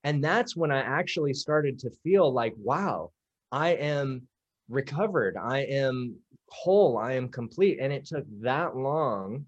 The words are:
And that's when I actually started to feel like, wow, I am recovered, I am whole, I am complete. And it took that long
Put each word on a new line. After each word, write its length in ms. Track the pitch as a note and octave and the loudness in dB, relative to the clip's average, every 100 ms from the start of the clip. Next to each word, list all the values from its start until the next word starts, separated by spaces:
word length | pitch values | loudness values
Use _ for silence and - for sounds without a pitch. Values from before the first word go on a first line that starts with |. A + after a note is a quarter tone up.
And 220 | C#3+ D3 | 0 0
that's 320 | C#3+ G#3+ A#3+ E3+ | 2 2 0 -2
when 140 | D#3 | 0
I 80 | C3+ | 2
actually 540 | A#2+ D3 F3+ F3 C#3+ | 0 -2 -2 -2 -2
started 440 | C3+ - D3+ D3 A#2+ | -2 2 2 2 -4
to 100 | B2 - | -10 -6
feel 300 | D#3+ G3 D#3 | 2 6 6
like, 220 | B2+ A#2 A2 | 4 -2 -2
wow, 540 | G#2 D3 G3 F#2 E2+ _ _ _ _ | -2 0 0 -4 -8 _ _ _ _
I 200 | C3 E3 | -2 0
am 500 | E3+ D3 C#3+ C#3 B2+ B2+ _ _ _ - | 0 0 -2 -2 -6 -12 _ _ _ -4
recovered, 680 | B2+ C3+ D3 G#3 F3 G2 F#2 | -4 -2 -2 0 2 0 -2
I 220 | G#2+ C3+ | -2 -2
am 580 | B2+ C#3 C3+ B2+ B2 - _ _ _ | 0 0 0 0 -6 -10 _ _ _
whole, 480 | - F3 G3+ F3 A2+ | -6 2 6 6 4
I 160 | A#2 | -2
am 160 | C3 B2+ | -2 -4
complete. 500 | B2 A#2 - G3 - | -8 -8 2 2 2
And 100 | C3+ | -2
it 140 | C#3+ C#3 | -4 -6
took 180 | D3+ G#2+ G#2 | -8 -8 -6
that 340 | A#2 C#3 E3+ | -2 0 -2
long 680 | B2+ C3+ D#3 C#3+ G2+ F#2+ B2+ | -2 -2 0 0 -2 -6 -8